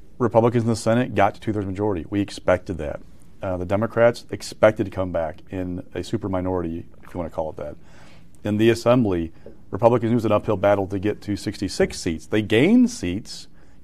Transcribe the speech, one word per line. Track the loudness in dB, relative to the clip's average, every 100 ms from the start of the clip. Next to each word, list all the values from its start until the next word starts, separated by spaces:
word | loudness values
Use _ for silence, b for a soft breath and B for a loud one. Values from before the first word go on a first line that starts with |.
| -12 -2
Republicans | 2 4 4 2
in | 0
the | 0
Senate | 0 0 0
got | 2 2
to | 0
two-thirds | -6 -4 -4
majority. | -2 -2 -2 -4
We | -2
expected | -2 -4 0 0 0 -6
that. | -6 -8 -12 -18 -18 -8
Uh, | -6 -4
the | -2
Democrats | -2 0 4 4 4 -6
expected | -10 -8 4 4 4
to | -4
come | -4 -4
back | -2 -4 -6 -10
in | -6 -6 -6 -8
a | -8
super | -4 -4 -2
minority, | -2 0 -2 -2 -6 -10 -16
if | -12
you | -8
wanna | -6
call | -4 -6
it | -6
that. | -10 -10 b b b b b -8
In | -2 4
the | 6
Assembly, | 6 6 6 6 2 -2 B B B -8
Republicans, | 4 6 6 4
it |
was | 2
an | 4
uphill | 2 2 2
battle | 4 4 2
to | -2
get | -2 -2
to | -4 -4
sixty-six | -4 -4 -4 0 0 0
seats. | -4 -4 -2
They | -2
gained | 4 4 6 6 6
seats. | 2 -4 -4 -6 -14 -16 b b b